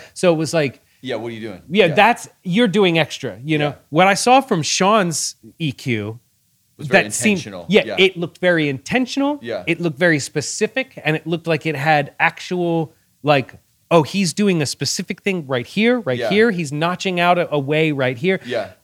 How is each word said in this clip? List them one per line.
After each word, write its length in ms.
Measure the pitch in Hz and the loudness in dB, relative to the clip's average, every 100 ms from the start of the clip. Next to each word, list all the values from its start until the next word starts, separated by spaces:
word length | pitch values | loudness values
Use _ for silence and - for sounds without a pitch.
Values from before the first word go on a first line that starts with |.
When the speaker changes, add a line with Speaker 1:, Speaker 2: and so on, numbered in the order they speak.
| - | -14
Speaker 1:
So 200 | - 180 | 0 2
it 40 | 160 | 2
was 160 | 160 | 0
like, 300 | 165 139 - _ _ | -2 -2 -6 _ _
Speaker 2:
Yeah, 160 | 127 113 | -8 -8
what 120 | 117 | -8
are 60 | |
you 60 | 110 110 | -10 -12
doing? 140 | 90 - | -14 -2
Speaker 1:
yeah, 160 | 196 196 | 2 4
Speaker 2:
Yeah. 80 | |
Speaker 1:
that's, 340 | 143 208 233 - _ | 6 4 2 -6 _
you're 260 | 185 185 240 | -2 2 2
doing 300 | 202 185 165 | 4 4 2
extra, 400 | 156 - 120 95 | 0 -4 -10 -10
you 140 | 147 151 | -4 -2
know? 100 | 147 | -2
Speaker 2:
Yeah. 40 | - _ | -4 _
Speaker 1:
What 180 | 151 190 | 2 4
I 80 | |
saw 260 | 196 240 262 | 4 4 4
from 200 | 262 185 | 4 0
Sean's 760 | 139 - 190 220 175 151 - - 110 - | 0 0 2 4 2 -2 -6 -10 -20 -6
E 140 | 160 | -6
Q 480 | - 131 110 104 113 _ _ _ _ _ - | -4 -4 -4 -4 -12 _ _ _ _ _ -16
Speaker 2:
Was 120 | 147 | 0
very 160 | 190 | 2
Speaker 1:
that 80 | 185 | 2
seemed, 240 | - 220 190 | -2 0 0
Speaker 2:
intentional. 260 | 107 92 87 | -4 -12 0
Speaker 1:
yeah, 140 | 196 110 | 2 2
Speaker 2:
Yeah. 100 | 101 | 2
Speaker 1:
it 180 | 190 170 | 2 0
looked 200 | 170 - | -8 -2
very 300 | 180 170 147 | 0 2 0
intentional. 680 | 131 - 247 247 269 277 294 | -4 -4 -2 -2 -2 -2 -2
Speaker 2:
Yeah. 220 | 117 101 90 | -6 -6 -4
Speaker 1:
It 140 | 170 | -2
looked 180 | 175 131 | -4 0
very 200 | 175 151 | 2 2
specific, 840 | - 151 - - 214 262 262 - | -2 -6 -6 -4 -4 -4 -8 -6
and 120 | 151 156 | -4 -4
it 100 | 160 | -4
looked 200 | 170 165 | -6 -2
like 180 | 156 160 | -4 -4
it 80 | 139 | -2
had 360 | 151 151 139 - | 2 2 0 -2
actual, 720 | 165 - - 180 170 165 156 _ _ _ | -2 -2 -6 -4 -2 -2 -4 _ _ _
like, 320 | 143 139 - - _ _ - | 2 2 0 -12 _ _ 0
oh, 120 | 165 | 2
he's 300 | 147 196 180 | 2 0 -2
doing 300 | - 208 170 | 0 0 2
a 40 | 135 | -2
specific 560 | - 143 - 185 196 | -4 -6 -6 -8 -6
thing 240 | 202 185 131 | -4 -4 -4
right 200 | 127 120 | -4 -4
here, 320 | 196 226 247 | 0 2 2
right 180 | 165 123 | 0 -2
Speaker 2:
Yeah. 120 | 117 | 0
Speaker 1:
here. 200 | 202 233 | 4 4
He's 220 | 175 147 | 2 -4
notching 480 | 147 170 180 190 175 | -2 -2 -2 -2 2
out 160 | 175 175 | 4 2
a, 140 | 143 | 2
a 60 | 147 | -2
way 340 | 135 151 160 | 0 2 2
right 240 | 135 127 120 | 0 -2 -2
here. 240 | 175 190 123 | -2 -2 -4
Speaker 2:
Yeah. 220 | 117 95 - | -6 -6 -14